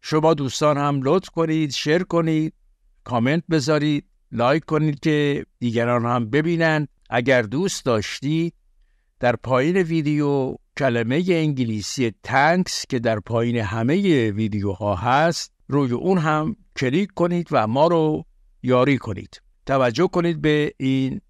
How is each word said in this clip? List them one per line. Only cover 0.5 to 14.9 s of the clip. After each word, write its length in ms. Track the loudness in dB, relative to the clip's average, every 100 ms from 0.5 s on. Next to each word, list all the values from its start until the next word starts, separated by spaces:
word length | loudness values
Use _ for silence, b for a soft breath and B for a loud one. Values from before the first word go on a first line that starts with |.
| 0 0 2
هم 220 | 0 0
لطف 260 | 2 0 0
کنید، 420 | -4 -2 0 -2
شیر 320 | -4 0 0
کنید، 520 | 0 0 0 0 -2 _ _ _ _ _
کامنت 380 | -6 -2 0 0 0
بذارید، 540 | -2 2 0 0 -2 -6 _ _
لایک 320 | 0 2 2
کنید 360 | 0 0 0 0
که 460 | 0 0 0 -2 -6 _
دیگران 460 | -2 0 0 0
هم 260 | 0 -2 0
ببینن. 580 | 0 0 0 0 0 -2 _ _
اگر 320 | -2 2 2
دوست 420 | 2 -2 -4 -4
داشتید 720 | -2 -2 -2 -6 -2 -2 -2 _ _ _ _ _ _ _
در 160 | -2 0
پایین 400 | 0 0 2 2
ویدیو 800 | 0 0 0 0 0 0 -2 -6 _ -2
کلمه 480 | 0 0 0 0 2
انگلیسی 840 | 0 0 0 -2 -4 -6 -2 -2 -2
تانکس 640 | -2 2 4 2 0 -6 -6
که 100 | -2
در 220 | 0 -2
پایین 360 | -2 -2 0 -2
همه 760 | -2 -2 0 0 2 2 2
ویدیوها 640 | 0 -2 -2 -4 -4 -2